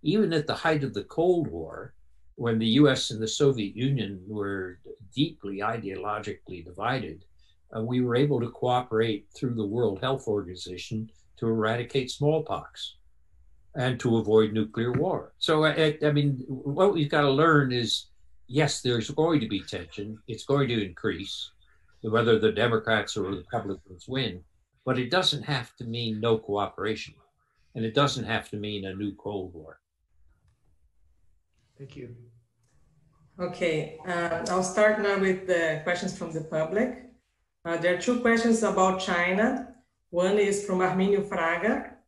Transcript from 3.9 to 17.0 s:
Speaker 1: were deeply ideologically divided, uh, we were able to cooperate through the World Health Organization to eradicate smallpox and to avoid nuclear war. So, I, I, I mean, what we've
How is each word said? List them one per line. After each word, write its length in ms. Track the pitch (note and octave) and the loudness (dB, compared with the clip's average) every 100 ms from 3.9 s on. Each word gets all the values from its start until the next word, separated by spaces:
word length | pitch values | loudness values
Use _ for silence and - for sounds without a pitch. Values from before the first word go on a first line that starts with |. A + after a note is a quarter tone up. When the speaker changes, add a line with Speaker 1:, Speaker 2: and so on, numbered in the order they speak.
| C#3 G2 G2 F#2 | 0 -2 -8 -10
Speaker 1:
were 500 | G#2+ G2 G2 F#2 F2+ - - G2 | -8 -6 -6 -8 -12 -18 -20 -14
deeply 460 | - D#3+ - G2+ G2 | -2 -2 -2 -10 -4
ideologically 1040 | G#2 A#2 G2 F#2+ G2+ G#2+ G#2 F#2+ - F#2 | -4 -4 -6 -8 -6 -6 -6 -12 -12 -16
divided, 600 | E2 F2+ A2 C3 F#2 - - - _ _ _ | -14 -6 -2 -2 -4 -12 -20 -20 _ _ _
uh, 80 | A2+ | -6
we 180 | A2+ B2 | -2 0
were 140 | B2 | 2
able 260 | A#2+ D3 B2+ | 4 4 2
to 100 | A2+ | -2
cooperate 760 | - B2 B2 B2 A2 A2+ G2+ - | -2 0 0 0 0 2 0 -6
through 200 | - C3 | -6 -4
the 120 | A#2 G2+ | -2 -2
World 340 | A2+ A2+ F#2+ | 2 0 0
Health 280 | B2+ C3+ - | -2 -2 -2
Organization 800 | G#2 F2+ F2+ - F2+ - A2 A2 - _ - | -4 -4 -12 -12 -12 -8 -8 -8 -14 _ -6
to 100 | A#2 | -2
eradicate 640 | A2+ A2 A#2+ A#2 C3+ B2+ | 0 2 0 -2 -2 -2
smallpox 840 | - C#3+ D#3 D3+ F2 - - - - - - _ _ - - - | 0 2 2 -2 -8 -8 -14 -14 -14 -20 -20 _ _ -20 -20 -16
and 240 | - B2+ A#2+ | -4 -2 0
to 200 | B2 A2+ | 2 2
avoid 340 | G#2 A2 G#2+ | 6 6 6
nuclear 400 | G#2+ G#2+ - A#2+ | 2 -2 -2 -2
war. 400 | B2+ F3 D3+ - - | 0 0 -2 -6 -6
So, 260 | - D#3 | 0 4
I, 60 | D#3 | 4
I, 280 | D3 D#3 D3 D3+ | 4 2 4 2
I 40 | |
mean, 320 | D3 C#3+ C3 - | 4 2 0 -6
what 480 | C3 C#3 C#3+ F#3+ | -8 -6 2 4
we've 160 | F3+ | 4